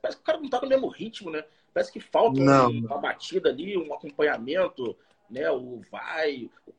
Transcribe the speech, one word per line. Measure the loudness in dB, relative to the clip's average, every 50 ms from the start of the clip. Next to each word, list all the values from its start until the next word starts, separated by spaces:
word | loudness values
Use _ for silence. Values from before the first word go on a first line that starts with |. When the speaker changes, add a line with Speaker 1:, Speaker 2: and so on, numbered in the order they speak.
Speaker 1:
parece | -6 -6 -6 -4
que |
o | _
cara | -2 -2 -2
não | -2 -2
tá | -2 -2
no | 2 2
mesmo | 2 2 2 -2
ritmo, | -6 -8 -10 -10 -10 -12 -10 -8
né? | -8 -8 -10 -10 _ _ _ _ _
Parece | -2 -2 -2
que | -6 -12
falta | -10 -2 2 4 4 4 4 6
um, | 6
Speaker 2:
Não. | 8 8 8 8 6
Speaker 1:
uma | 4 0 -4 -4 -4 -4
batida | -4 -4 -6 -6 -10 -4 -4 0 0 0
ali, | 0 0 -6 -4 -4 -4
um | -4 -4 -8
acompanhamento, | -10 -12 -12 -2 0 0 0 0 -2 -4 -4 -2 0 -2 -2 -2 -6 -8 -8 -8 -10 _ _ _ _ _ _
né? | -8 -4 -2 -2
O | -2 -2 -4 -8 -12 -14 -14 -14
vai, | -14 -12 -10 -8 -4 -2 -2 -2 -2 -4 -10 -14 -16 _ _
o | -20 -20